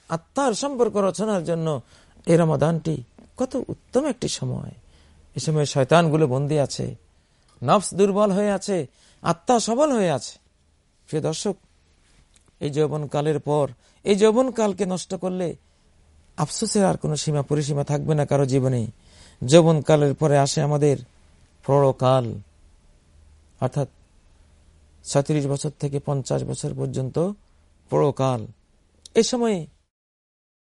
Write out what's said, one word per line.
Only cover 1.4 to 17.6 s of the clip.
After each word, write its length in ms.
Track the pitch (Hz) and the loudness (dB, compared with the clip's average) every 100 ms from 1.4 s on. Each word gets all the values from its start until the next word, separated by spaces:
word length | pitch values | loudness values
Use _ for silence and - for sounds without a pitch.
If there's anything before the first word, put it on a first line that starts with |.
জন্য 380 | 156 165 160 139 - - _ _ - | -2 -4 -2 -4 -8 -20 _ _ 2
এই 120 | 170 | 4
রমাদানটি 680 | 165 147 151 165 165 151 123 _ - - | 4 2 0 0 -2 -6 -8 _ -16 -8
কত 180 | 254 269 - | -6 -6 -8
উত্তম 380 | 135 _ 240 294 | -12 _ -2 -2
একটি 220 | 226 147 | -4 -6
সময়। 440 | - 127 123 - - _ _ _ _ _ - | -6 -6 -8 -10 -16 _ _ _ _ _ -8
এ 40 | |
সময় 260 | 160 156 143 | -2 0 0
শয়তানগুলো 640 | - 131 165 170 156 156 | 0 4 4 4 2 2
বন্দী 300 | 127 143 151 | 0 0 0
আছে, 380 | 131 - 120 117 _ _ _ _ _ - | -2 -4 -8 -10 _ _ _ _ _ -8
নফস 300 | 123 196 - | 0 0 0
দুর্বল 380 | 165 202 196 214 | 0 2 4 2
হয়ে 200 | 185 208 | 2 0
আছে, 360 | 190 - 185 131 _ _ _ | -2 -4 -4 -6 _ _ _
আত্মা 380 | - 170 - 240 | -4 -2 2 2
সবল 320 | 208 233 302 | 2 0 2
হয়ে 200 | 240 180 | 2 0
আছে। 280 | 135 - - _ _ _ _ _ _ - | -2 -6 -18 _ _ _ _ _ _ -8
প্রিয় 160 | 156 | -4
দর্শক, 320 | 151 156 208 180 _ _ _ _ _ _ _ _ _ - | -4 -4 -6 -6 _ _ _ _ _ _ _ _ _ -8
এই 100 | 147 | -6
যৌবনকালের 680 | 139 151 151 143 151 147 143 | -2 -2 -2 -4 -4 -2 -2
পর, 300 | 139 147 135 123 _ _ | -2 -2 -2 -6 _ _
এই 120 | - 202 | 0 2
যৌবনকালকে 720 | 220 220 262 233 214 190 196 | 4 4 0 0 -2 0 -4
নষ্ট 300 | 180 - 190 | -4 -6 -6
করলে 400 | 185 185 170 - _ _ _ _ _ _ _ - | -6 -4 -6 -8 _ _ _ _ _ _ _ -6
আফসোসের 480 | 151 - 214 214 190 | -6 -4 -2 2 2
আর 120 | 165 | 0
কোনো 180 | 151 151 | -4 -4
সীমা 260 | - 147 | -2 -2
পরিসীমা 420 | 135 147 | -2 -2